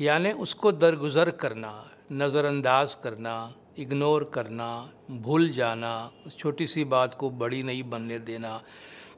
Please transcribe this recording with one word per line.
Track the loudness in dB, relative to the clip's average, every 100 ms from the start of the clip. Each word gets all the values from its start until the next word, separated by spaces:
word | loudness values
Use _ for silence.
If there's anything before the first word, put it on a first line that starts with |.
यानी | 2 4 2
उसको | 0 -6 2 2
दरगुजर | 6 6 4 2 4 4
करना, | 2 -4 -4 -10 -12 -18 -20 -10
नज़रअंदाज | -2 2 2 2 2 4 4 2
करना, | -4 -8 -8 -6 -8 -8 -14 -18 -14
इग्नोर | -4 0 4 2 2
करना, | -4 -6 -6 -6 -8 -12 -18 -14
भूल | -8 0 4 4
जाना, | 2 0 0 -4 -6 -8 -14 -20
उस | -6
छोटी | -4 -2 -2
सी | -2
बात | 2 4 2
को | 0 -6
बड़ी | -2 -4 -4
नहीं | -4 -6 -6
बनने | -8 -6 -8
देना। | -8 -8 -8 -10 -12 -20 -20 -20 -20